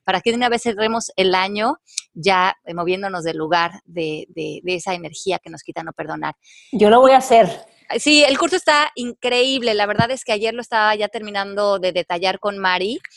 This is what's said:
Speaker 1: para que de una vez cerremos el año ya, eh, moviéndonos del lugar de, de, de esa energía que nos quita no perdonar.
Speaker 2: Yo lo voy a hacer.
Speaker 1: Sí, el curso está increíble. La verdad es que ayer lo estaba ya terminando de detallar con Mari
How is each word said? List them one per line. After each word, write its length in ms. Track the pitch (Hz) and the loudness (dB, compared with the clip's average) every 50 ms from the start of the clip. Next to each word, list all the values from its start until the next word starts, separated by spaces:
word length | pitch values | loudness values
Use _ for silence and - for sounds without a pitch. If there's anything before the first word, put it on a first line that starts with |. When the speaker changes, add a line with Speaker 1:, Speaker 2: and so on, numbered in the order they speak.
| _ | _
Speaker 1:
para 160 | - 185 180 | -2 -2 0
que 80 | - 233 | 0 0
de 80 | 226 | 0
una 100 | 240 247 | 0 0
vez 160 | 240 240 226 - | 0 0 0 -2
cerremos 480 | 240 214 196 220 220 226 226 - - - | -4 -2 -2 -2 -2 -2 -4 -6 -6 -2
el 180 | - 190 190 180 | 0 2 2 2
año 460 | 185 185 196 208 208 214 240 311 - _ _ - - - _ _ | 2 0 -2 -2 -2 -2 -2 -2 -4 _ _ -14 -14 -14 _ _
ya, 420 | - 151 196 190 185 185 190 - - _ | -2 0 2 2 4 2 2 0 -4 _
eh, 100 | - 170 | -12 -8
moviéndonos 520 | 175 170 170 185 190 202 196 190 175 160 | -6 -2 -2 -2 -2 -4 -6 -6 -6 -6
del 100 | 165 160 | -6 -6
lugar 460 | 160 156 156 175 170 170 170 175 202 _ | -6 -4 0 0 0 0 -2 -6 -12 _
de, 440 | _ 170 175 160 156 156 151 - _ | _ -8 -8 -6 -6 -6 -8 -12 _
de, 320 | - 165 156 151 151 - - | -12 -10 -10 -10 -10 -10 -6
de 120 | 180 185 | -6 -6
esa 180 | 175 - 196 185 | -6 -4 -6 -6
energía 460 | 175 170 151 156 - - 196 175 170 | -6 -8 -14 -14 -10 -6 -6 -6 -6
que 100 | - 170 | -8 -14
nos 120 | 160 151 | -18 -16
quita 220 | - - 165 165 165 | -16 -14 -12 -12 -12
no 80 | 165 | -12
perdonar. 440 | 156 - 156 151 156 156 151 151 - _ _ _ - - _ _ | -12 -12 -10 -10 -8 -6 -8 -8 -8 _ _ _ -20 -20 _ _
Speaker 2:
Yo 180 | - 196 208 208 | 2 4 6 8
lo 120 | 220 247 | 8 8
voy 100 | 262 262 | 8 8
a 60 | 269 | 6
hacer. 500 | 254 254 - 240 226 214 170 - - - _ _ _ _ _ - 233 | 6 4 6 6 6 6 4 0 -8 -16 _ _ _ _ _ -6 -2
Speaker 1:
Sí, 240 | - 294 302 294 294 | 2 4 6 6 6
el 160 | 269 269 - | 4 4 0
curso 160 | 330 311 370 | 0 0 0
está 360 | 370 - - 302 294 - 302 - | 0 2 2 2 2 2 0 -4
increíble. 800 | - 240 240 233 _ - 247 247 247 247 269 269 269 233 233 214 | -8 -10 -10 -10 _ -4 0 2 2 2 2 0 0 0 0 0
La 100 | 208 208 | 0 0
verdad 240 | 202 208 208 226 233 | 0 2 0 0 0
es 140 | 262 247 - | -2 -6 -2
que 80 | - | -4
ayer 240 | 220 208 220 220 226 | -2 -2 -2 -4 -4
lo 60 | 240 | -6
estaba 340 | 233 - 226 220 214 214 214 | -8 -2 0 2 2 2 2
ya 120 | 208 208 | 0 -2
terminando 680 | 202 208 233 214 214 202 202 196 202 202 202 208 202 196 | -4 -4 -8 -10 -6 -6 -6 -6 -4 -2 -2 0 0 0
de 140 | 196 180 185 | 0 0 -2
detallar 480 | 165 180 170 - 180 175 185 185 190 196 | -2 -2 -4 -4 -4 0 0 0 -2 0
con 180 | - 208 202 | -4 -6 -6
Mari 420 | 196 196 185 180 180 185 208 247 381 - - _ | 0 0 0 0 2 -2 -4 -4 -8 -10 -16 _